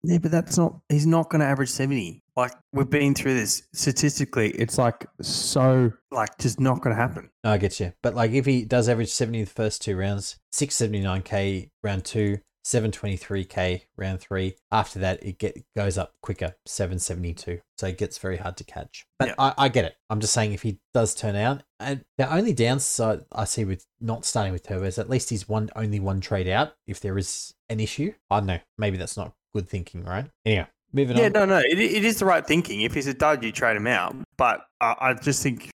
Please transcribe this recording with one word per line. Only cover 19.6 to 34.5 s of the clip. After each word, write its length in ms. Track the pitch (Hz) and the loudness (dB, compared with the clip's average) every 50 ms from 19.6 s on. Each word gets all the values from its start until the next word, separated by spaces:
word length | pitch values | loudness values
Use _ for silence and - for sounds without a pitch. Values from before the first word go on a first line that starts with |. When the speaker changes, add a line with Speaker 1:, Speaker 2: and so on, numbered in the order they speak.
| 139 135 | 2 4
Speaker 2:
get 180 | 110 131 101 | 4 2 0
it. 100 | 80 - _ _ _ | 0 -4 _ _ _
I'm 100 | 110 107 | -4 -2
just 140 | 107 101 - | 0 0 0
saying 180 | 120 110 107 | 2 0 0
if 100 | 101 - | -2 -2
he 160 | - 113 98 - _ _ | -4 -4 -6 -6 _ _
does 220 | _ 240 226 220 - | _ 2 2 2 0
turn 200 | - - 110 101 | -4 -4 -2 -2
out, 280 | 101 107 123 277 277 - _ _ _ | 0 0 0 -2 -2 -8 _ _ _
and 240 | - 135 139 135 - _ _ - | -6 -6 -6 -6 -8 _ _ -2
the 140 | 131 160 | -2 0
only 200 | 160 170 214 240 | 2 2 2 2
downside 680 | 156 117 113 117 127 139 139 - - - 117 110 107 78 - _ | 2 2 2 2 2 0 0 -2 0 0 2 0 0 -2 -4 _
I 120 | - 117 104 | -6 -6 -4
see 200 | - - - 110 | -4 -2 -2 -2
with 220 | 95 95 92 - _ _ _ | -2 -4 -6 -8 _ _ _
not 240 | 117 113 113 113 - | -6 -6 -6 -4 -4
starting 260 | - - 120 104 95 | -4 -2 0 0 0
with 120 | 92 85 _ | -2 -6 _
Turbo 200 | - 104 92 95 | -6 -6 -4 -4
is 140 | 95 87 - | -4 -4 -4
at 100 | 104 - | -4 -2
least 220 | 131 127 - - | -2 -2 -2 -2
he's 180 | 113 101 95 - | -4 -6 -4 -2
one, 220 | 107 107 107 113 - | -2 -2 -2 -4 -4
only 220 | 110 110 107 104 104 | -6 -4 -2 -2 -2
one 220 | 95 98 98 95 | -2 0 -2 -2
trade 280 | 92 - 107 95 90 92 | -2 -2 -2 -2 0 0
out 260 | 92 113 147 151 - _ _ | 2 0 0 0 -4 _ _
if 140 | - 95 - | -12 -12 -8
there 160 | - 101 95 | -6 -4 -2
is 380 | 98 95 - - - - - _ _ _ _ | -2 -4 -4 -6 -10 -10 -14 _ _ _ _
an 100 | 117 110 | -2 -2
issue. 320 | 110 - - - 143 202 - _ _ _ | -2 -2 -2 -2 -4 -4 -4 _ _ _
I 80 | 98 107 | 0 0
don't 60 | 104 98 | 2 0
know. 120 | - 92 _ _ _ | -2 -4 _ _ _
Maybe 220 | - 107 104 95 90 | -2 -2 -2 0 -2
that's 180 | 90 - - | -6 -6 -8
not 160 | - 90 78 - _ _ _ _ | -8 -10 -10 -12 _ _ _ _
good 140 | 107 90 - | -6 -6 -4
thinking, 360 | - 95 87 - - 87 90 | -6 -8 -8 -8 -12 -12 -8
right? 220 | - 90 101 135 - _ _ _ | -6 -6 -6 -6 -8 _ _ _
Anyway, 220 | 113 107 95 - - _ _ _ _ | 0 0 0 0 -6 _ _ _ _
moving 240 | - 135 139 123 123 | 0 0 0 2 4
Speaker 1:
Yeah, 100 | 233 233 | 4 4
Speaker 2:
on. 60 | 208 | 4
Speaker 1:
no, 120 | 202 214 202 | 6 4 4
no. 120 | 190 196 170 | 6 6 4
It, 200 | 131 131 165 185 | 4 4 4 2
it 260 | 226 - 180 214 202 | 2 2 2 2 2
is 140 | 226 220 214 | 2 2 2
the 80 | 202 | 2
right 200 | 190 180 156 139 | 4 4 2 4
thinking. 360 | - 147 170 170 - - 104 | 2 2 2 2 0 -4 -2
If 100 | 110 - | -2 -2
he's 140 | - 151 127 | -2 -2 -4
a 80 | 143 131 | -4 -2
dud, 280 | 123 151 151 151 135 | 2 2 2 2 2
you 80 | 117 113 | -2 -6
trade 260 | 107 - 127 117 110 104 | -4 0 0 2 2 2
him 80 | 104 | 0
out. 280 | 120 123 101 87 - - 131 - _ _ | 0 0 0 0 -2 -6 -10 -14 _ _
But 240 | - 131 120 | 2 2 2